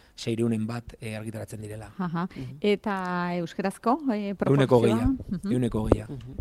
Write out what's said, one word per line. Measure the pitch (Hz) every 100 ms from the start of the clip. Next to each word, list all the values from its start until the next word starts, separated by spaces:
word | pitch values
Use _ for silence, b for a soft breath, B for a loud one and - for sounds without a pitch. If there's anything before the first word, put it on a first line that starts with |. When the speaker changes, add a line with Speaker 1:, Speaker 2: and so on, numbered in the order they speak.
| B -
Speaker 1:
seirehunen | 123 113 117 110 110
bat, | 120 - -
eh, | 113 107
argitaratzen | 110 107 104 107
direla. | 107 107 104 -
Speaker 2:
Aha. | 180 165 185 -
Speaker 3:
Mhm. | 127 139
Speaker 2:
Eta | 208 202 220 190 180 175 175 175
euskarazko, | 165 - 190 - 226 311 277
eh, | 214 202
Speaker 1:
Ehuneko | 196 - 139 131 123
hogeia, | 233 113
Speaker 2:
proportzioa? | - 262 - 180
Mhm. | 196
Speaker 1:
ehuneko | 165 117 107
hogeia. | 110 110 110
Speaker 3:
Mhm. | 139 123 -